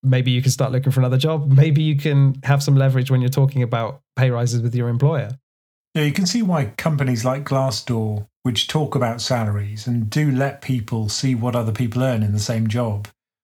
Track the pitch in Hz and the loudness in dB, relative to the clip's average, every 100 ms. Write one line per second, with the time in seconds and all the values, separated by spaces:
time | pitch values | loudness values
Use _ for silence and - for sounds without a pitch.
0 | 131 127 127 123 131 - 120 127 135 131 | 2 2 2 0 0 0 -2 0 0 2
1 | 127 131 156 156 143 135 156 147 156 143 | 2 2 0 0 4 6 6 4 2 0
2 | 156 139 139 135 - 143 143 139 135 131 | 2 2 2 0 0 0 4 4 4 2
3 | 127 131 123 127 135 135 120 117 113 - | 2 2 2 2 2 2 -2 -2 -4 -8
4 | _ - 131 120 120 120 117 120 120 120 | _ 0 0 2 0 0 -2 -2 -2 2
5 | 139 156 107 131 _ _ _ _ _ 165 | 2 2 -4 -10 _ _ _ _ _ -2
6 | 147 143 185 240 214 170 113 - 165 147 | 0 0 0 0 0 0 -2 -4 -2 0
7 | 135 120 123 135 143 135 135 117 - 120 | 0 0 -2 -4 -2 0 0 -4 -4 -2
8 | 110 107 104 _ 127 113 - 156 143 131 | -2 -4 -8 _ -4 -2 -2 -2 -2 -2
9 | 117 117 - 123 110 101 101 107 131 120 | -2 -4 -2 -2 0 -2 -4 -8 -4 -2
10 | 107 147 151 131 139 - - 127 110 117 | 0 0 0 0 -2 -4 -4 -4 -2 -4
11 | 107 - 135 127 120 117 110 104 120 147 | -4 -2 -2 -2 -2 -2 -2 -2 -2 0
12 | 135 117 107 104 101 113 113 110 120 104 | 0 0 0 0 -2 -2 0 0 -2 -4
13 | 104 _ _ _ | -8 _ _ _